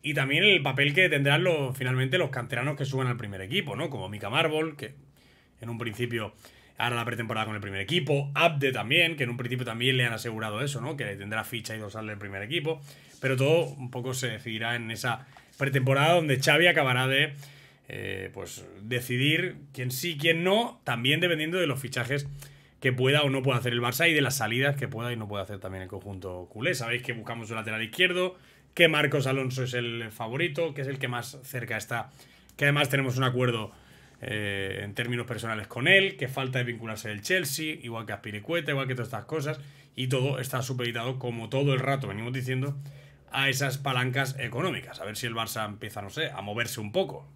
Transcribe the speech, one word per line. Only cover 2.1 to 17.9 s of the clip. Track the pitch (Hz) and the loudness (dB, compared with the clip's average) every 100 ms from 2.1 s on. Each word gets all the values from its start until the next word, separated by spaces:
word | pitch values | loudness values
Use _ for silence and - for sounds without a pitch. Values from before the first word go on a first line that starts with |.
| 180 | 2
los | 151 | 0
canteranos | 127 110 120 135 147 | -2 -4 -2 -2 -2
que | |
suban | 139 131 127 | -2 0 0
al | 113 | -2
primer | 104 98 | -6 -8
equipo, | 95 175 160 | -4 -2 -2
¿no? | 104 160 | -4 -4
Como | 127 92 | -6 -8
Mika | 104 101 | -6 -2
Marvel, | 131 165 156 160 147 | 2 2 2 -2 -6
que | 120 - - _ - _ _ _ | -12 -12 -20 _ -20 _ _ _
en | 113 | -10
un | 117 | -6
principio | 117 107 120 117 107 - - - - - | -6 -4 -2 -2 -6 -10 -20 -20 -20 -4
hará | 117 | -2
la | 120 117 | 0 -2
pretemporada | 113 113 110 110 | -4 -4 -2 -2
con | |
el | 107 | -4
primer | 101 95 | -6 -4
equipo. | 101 170 143 143 143 | 0 0 2 0 0
Abde | - 170 147 135 | 2 4 4 0
también, | 123 104 160 165 156 | 0 2 4 4 2
que | |
en | 123 | -2
un | 120 | -2
principio | 120 123 | -4 -4
también | 120 113 123 131 | -4 0 2 2
le | |
han | 120 | 2
asegurado | 113 120 110 110 104 | 0 -4 -4 -4 -2
eso, | 143 139 | -2 -4
¿no? | 120 151 | -6 -6
Que | 110 98 | -6 -6
tendrá | 98 110 | -4 -4
ficha | 107 117 110 | -4 -6 -6
y | 110 | -8
dorsal | 104 110 107 | -8 -8 -8
del | 104 | -8
primer | 101 98 | -8 -8
equipo. | 104 165 151 160 - - - - | -4 -2 -2 -4 -8 -20 -20 -4
Pero | 131 131 | 0 2
todo | 135 165 | 4 4
un | 156 143 127 | 2 -6 -10
poco | 127 123 | -8 -6
se | 127 127 | -4 -4
decidirá | 107 120 110 113 120 | -6 -6 -4 -2 -4
en | 113 | -4
esa | 110 127 113 - - - - | -4 -2 -4 -6 -20 -20 -4
pretemporada | 135 135 131 135 151 | 0 2 4 6 6
donde | 175 156 135 | 6 6 4
Xavi | 143 147 175 | 6 8 8
acabará | 170 139 123 131 | 6 4 4 4
de, | 135 151 143 - - - _ | 4 2 -2 -16 -20 -20 _
eh, | _ | _